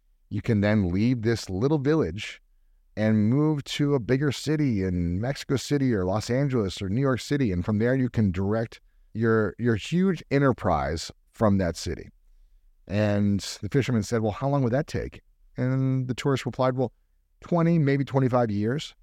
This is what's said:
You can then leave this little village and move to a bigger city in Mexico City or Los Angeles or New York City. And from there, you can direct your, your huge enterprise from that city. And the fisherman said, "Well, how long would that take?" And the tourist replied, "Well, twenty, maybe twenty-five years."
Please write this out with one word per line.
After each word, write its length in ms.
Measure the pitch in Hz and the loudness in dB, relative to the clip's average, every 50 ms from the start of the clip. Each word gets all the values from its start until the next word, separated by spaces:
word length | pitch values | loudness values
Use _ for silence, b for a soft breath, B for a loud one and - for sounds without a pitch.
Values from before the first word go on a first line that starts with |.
| _ _ _ _ _ - | _ _ _ _ _ -8
You 120 | 107 104 | -8 -6
can 180 | - - 113 101 | -2 0 2 2
then 300 | 101 104 107 110 95 87 | 4 4 4 2 2 2
leave 320 | 87 98 110 123 131 120 | 0 2 2 2 0 0
this 280 | 104 117 117 107 - - | 0 -2 -2 -2 -4 -6
little 280 | 92 92 117 143 160 147 | -4 -2 0 0 0 0
village 640 | 127 143 160 160 117 80 85 107 - - - - _ _ _ _ _ _ _ _ _ _ - | 2 2 2 2 0 -2 -4 -8 -10 -12 -16 -18 _ _ _ _ _ _ _ _ _ _ -4
and 320 | 104 107 110 110 107 104 110 | 0 2 2 4 4 4 4
move 360 | 123 147 151 156 156 143 - | 2 2 2 2 0 -2 -4
to 300 | - - - 147 143 143 | -8 -4 -2 0 0 0
a 60 | 131 | 0
bigger 320 | 104 - 131 135 151 143 | 0 0 0 0 0 -2
city 500 | 120 - - 143 156 151 151 135 113 98 | -2 -2 -2 -2 0 0 0 0 0 0
in 380 | 95 95 90 90 87 85 87 95 | 0 0 0 0 0 0 -2 -2
Mexico 360 | 113 131 139 - - - 143 | -4 -4 -6 -8 -4 -4 -4
City 360 | 117 - - 147 139 135 127 | -4 -2 -2 0 0 2 2
or 120 | 113 95 90 | 2 2 0
Los 260 | 92 98 107 - - | 0 0 -2 -2 -2
Angeles 500 | 117 131 143 139 127 120 101 92 - - | 0 0 0 0 0 0 -2 -2 -4 -6
or 80 | 101 92 | -6 -4
New 120 | 101 127 | -2 0
York 200 | 139 135 127 110 | 0 0 0 -2
City. 320 | - - 147 143 135 104 | -2 -4 -2 0 0 0
And 120 | 90 87 90 | 0 0 0
from 140 | - 107 104 | 0 0 0
there, 160 | 113 120 131 | 2 2 2
you 140 | 135 127 117 | 0 0 0
can 220 | - 120 107 98 | 0 2 2 2
direct 500 | 82 92 98 98 107 113 117 - - - _ _ _ _ _ _ - | 0 0 -2 -2 -2 -2 -4 -6 -10 -20 _ _ _ _ _ _ -6
your, 400 | 110 117 113 113 110 107 98 - - | 0 2 2 4 4 2 0 -2 -2
your 180 | 117 120 113 | 0 0 0
huge 460 | 98 - - 160 180 190 196 170 - - - | 0 -2 -2 0 2 2 2 0 -2 -4 0
enterprise 800 | 135 139 143 135 113 - - 95 82 73 67 71 82 82 - - - _ _ _ | 0 4 4 4 2 2 2 0 2 2 0 -2 -4 -4 -6 -10 -14 _ _ _
from 260 | _ - 117 104 101 95 | _ 2 2 4 4 4
that 180 | 90 85 82 | 2 0 -2
city. 340 | - - 87 73 - - - _ _ _ - - - - _ _ - _ _ _ _ _ | -4 -6 -8 -8 -8 -10 -18 _ _ _ -20 -20 -20 -20 _ _ -20 _ _ _ _ _
And 540 | - 95 104 107 104 104 104 104 101 101 95 - - - - | -4 0 0 2 2 2 2 2 2 0 0 -2 -6 -12 -10
the 60 | - 98 | -8 -2
fisherman 320 | - 139 113 - 123 110 | 0 0 0 2 0 -2
said, 180 | 98 - 120 113 | 0 0 -2 0
"Well, 120 | 110 107 | 0 -2
how 160 | 98 - 135 139 | -2 -2 -2 -2
long 140 | 143 139 | 0 0
would 100 | 131 113 | 0 0
that 140 | 120 139 165 | 0 -2 -4
take?" 360 | - - 87 58 65 - - _ _ _ _ _ _ - | -4 -6 -6 -6 -6 -12 -16 _ _ _ _ _ _ -8
And 500 | - 127 127 131 131 131 131 131 131 127 | -4 -2 -2 0 0 0 0 0 0 -2
the 80 | 127 117 | -4 -6
tourist 300 | - - 143 135 120 - | -4 -2 -2 -2 0 -2
replied, 320 | 127 - - 127 131 127 | -6 -2 0 0 0 0
"Well, 160 | 131 127 110 _ _ _ _ _ _ _ _ _ _ | 0 -2 -4 _ _ _ _ _ _ _ _ _ _
twenty, 380 | - - 180 170 165 170 170 165 | -6 -2 0 2 2 4 4 4
maybe 260 | 143 139 139 139 135 | 4 2 2 0 0
twenty-five 460 | - 135 135 131 120 127 123 120 110 | 0 0 2 2 4 2 2 2 2
years." 440 | 101 101 104 113 131 151 - - - _ | 0 -2 0 -2 -2 -4 -6 -12 -18 _